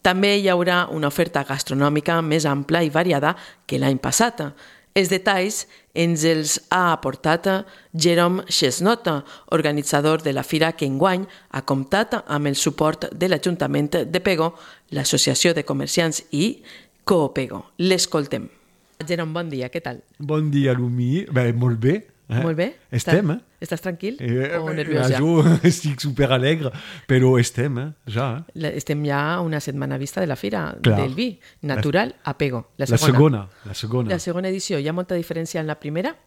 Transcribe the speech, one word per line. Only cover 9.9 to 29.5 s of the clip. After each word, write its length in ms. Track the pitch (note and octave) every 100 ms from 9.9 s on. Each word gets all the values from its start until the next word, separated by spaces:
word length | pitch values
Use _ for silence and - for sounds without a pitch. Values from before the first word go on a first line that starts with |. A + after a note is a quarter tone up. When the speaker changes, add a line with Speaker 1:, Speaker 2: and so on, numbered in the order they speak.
| D3 D3+ D#3
Speaker 1:
de 100 | D#3+
la 120 | C3+ C3
fira, 240 | D#3 D#3+
que 140 | - C#3
enguany 400 | C3+ F#3 F#3 F#3+ - _
ha 160 | C3+ -
comptat 540 | C3+ C3+ G3 A3 A#3
amb 240 | - D3 D3
el 80 |
suport 560 | C#3 - C#3 D#3 D#3 -
de 180 | - F#3
l'Ajuntament 600 | D#3+ F#3 F3 C#3 C#3+ D3 E3+ D3
de 140 | F3
Pego, 300 | F3+ E3+ D#3+ - - - _
l'Associació 600 | C#3+ C#3 C#3 C#3 C3 F3+
de 120 | E3 C#3+
Comerciants 560 | C#3 C#3 - E3 D3+ -
i 340 | C#3+ G3+ - - - _ _
Coopego. 640 | - F3+ C#3 C#3 B2+ - -
L'escoltem. 720 | - F3+ F#3 - D#3 C#3 A#2+ - _ _ _ _ _
Jerome, 340 | D#3 F3 D#3+
bon 160 | D#3+ E3+
dia, 180 | C#3 B2
què 120 | E3+
tal? 220 | C3 B2 _ _
Speaker 2:
Bon 320 | D3 D#3 D3+
dia, 220 | C#3+ C3+
Lumi. 540 | B2 B2 B2 B2 D#3 G3+
Bé, 240 | C3+ A#2+
molt 300 | A#2 B2 A2+
bé. 220 | B2 G3 - _
Eh? 160 | _ A#2
Speaker 1:
Molt 140 | E3 D#3
bé. 140 | G3 - _
Speaker 2:
Estem, 400 | A#2+ - F3 F#3+
Speaker 1:
Estàs, 60 | G3+
Speaker 2:
eh? 260 | _ _
Speaker 1:
estàs 200 | E3+ E3
tranquil 320 | F#3 E3+ G3 C#4
Speaker 2:
Eh, 380 | B2 B2 C#3 E3+
Speaker 1:
o 60 | D#3+
Speaker 2:
eh, 80 |
Speaker 1:
nerviós 380 | D#3+ D3+ C#3 C3
ja? 80 | C3
Speaker 2:
jo 220 | D3+ E3 D#3+
<laughs> 100 | D#3+
estic 380 | F3+ E3+ D3+ C3+
superalegre, 680 | D3 B2 C3+ B2+ C3 D#3+ C#3 - - D#3
però 320 | - C3 B2+ B2+
estem, 380 | A#2 - D#3 B2
eh? 60 | C#3+ D3+ -
Ja, 140 | A2 C3+ A#2+
eh? 160 | E3 -
Speaker 1:
La, 140 | D#3
estem 300 | - - D3 D3
ja 140 | C#3 D3 F3
una 240 | E3